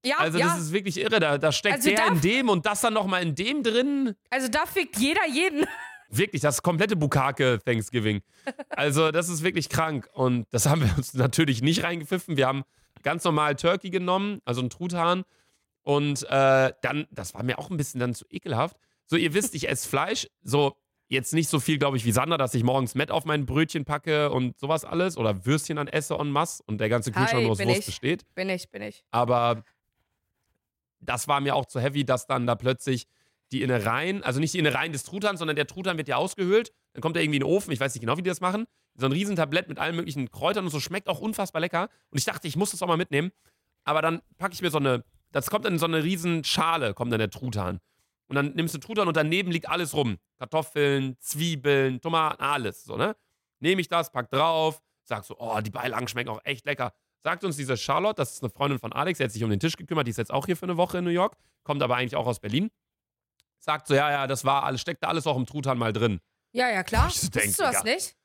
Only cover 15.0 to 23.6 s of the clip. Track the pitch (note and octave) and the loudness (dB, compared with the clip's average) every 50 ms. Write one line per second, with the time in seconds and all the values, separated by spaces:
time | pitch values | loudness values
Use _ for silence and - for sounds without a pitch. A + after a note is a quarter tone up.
15 | E3 E3+ F3+ F#3 F#3 _ _ _ _ _ _ _ _ _ _ _ _ D3 C#3+ D3 | 2 2 2 0 -2 _ _ _ _ _ _ _ _ _ _ _ _ 0 2 2
16 | D3 D3 C#3+ B2+ - - C#3 C#3 C3+ C3+ C3+ C3+ C3 C3 - _ - B2 C3+ D3 | 2 2 0 -2 -2 0 4 4 6 6 6 6 6 4 0 _ -4 -2 -2 -2
17 | D3+ _ - - F#2+ - - - A2+ B2+ A2+ - D3 - F#3+ D3+ C#3+ - - B2+ | -6 _ -12 -12 -12 -12 -8 -4 -4 -4 -4 -4 -6 -6 -4 -4 -4 -4 -2 -2
18 | B2 B2 A#2 - - _ - F#3 _ - - A2+ D3 F3 - _ _ _ _ _ | -2 -2 -2 -6 -10 _ -12 -10 _ -4 -2 -2 -2 -2 -4 _ _ _ _ _
19 | _ _ D#3 E3+ - D#3+ C#3+ F3+ G#3 - - D3 B2 - C#3 B2 - - - C3+ | _ _ 2 2 2 2 2 0 0 0 -4 -4 -2 -2 -2 -4 -2 -2 0 0
20 | D3+ F#3+ A3 - - - _ _ _ - B2 C#3+ D3 - - _ _ _ _ _ | 0 0 -2 -4 -6 -8 _ _ _ 0 4 4 4 4 0 _ _ _ _ _
21 | _ _ B2+ C3 B2 - - D#3+ D#3+ - - C#3+ - - D#3 C#3 C#3+ C#3 C3+ B2+ | _ _ -2 -2 0 2 2 2 2 4 2 0 2 2 2 4 2 2 2 2
22 | A2 A#2+ G2+ B2 C3 D#3+ E3+ D3 C3+ A#2+ - B2 A2+ B2 C3 C3+ B2+ A2+ - B2+ | 2 2 2 2 2 2 2 2 2 0 2 2 2 4 4 2 0 0 0 -2
23 | D3+ - - D#3 C#3+ D#3+ D3+ D3 C#3 B2 C3 C#3+ | 0 0 0 -2 0 0 0 0 0 0 2 2